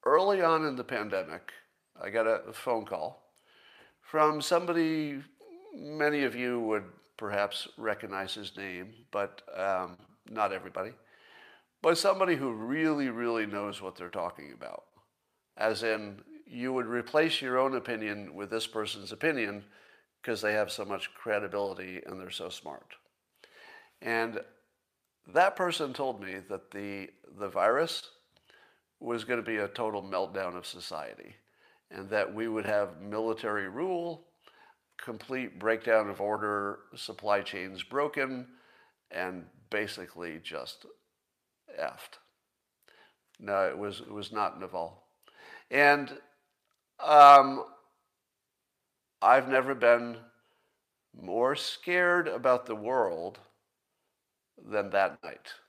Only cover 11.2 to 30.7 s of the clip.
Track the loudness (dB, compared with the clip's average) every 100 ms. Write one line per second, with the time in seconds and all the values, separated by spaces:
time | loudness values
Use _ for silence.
11.2 | -20 -20 -20 -20 _ _ 2 2 2 2
12.2 | 2 2 -2 -4 -4 0 0 0 -2 -2
13.2 | 0 0 -2 -4 -6 -6 -10 -10 -10 -6
14.2 | -6 -8 -18 -14 -14 -14 -18 _ _ _
15.2 | _ _ _ -2 0 0 0 -2 -4 -14
16.2 | -20 -20 -16 -8 -4 -2 -2 -4 0 2
17.2 | 2 0 0 2 2 0 -4 -6 -4 -6
18.2 | -10 -12 -6 -6 -4 -6 -6 -8 -12 -4
19.2 | -2 -2 -4 -6 -12 -20 -20 _ _ _
20.2 | -6 -2 0 0 -2 -4 -8 -8 -8 -10
21.2 | -2 -2 -2 -4 -4 -6 -12 -12 -12 -12
22.2 | -12 -10 -10 -12 -14 -14 -16 -20 _ _
23.2 | _ _ -20 -20 -20 -20 -20 _ -4 -2
24.2 | -2 -6 -12 _ _ _ _ _ _ _
25.2 | -2 4 4 2 -4 -2 -6 -4 -6 -6
26.2 | -10 -10 -10 -12 -10 -12 -10 -10 -12 _
27.2 | -20 -10 -6 2 2 2 0 -4 -10 _
28.2 | _ _ _ -20 -20 _ _ _ -6 -6
29.2 | -2 -4 -2 -2 -4 -4 -4 -4 -4 -4
30.2 | -4 -4 -6 -8 -12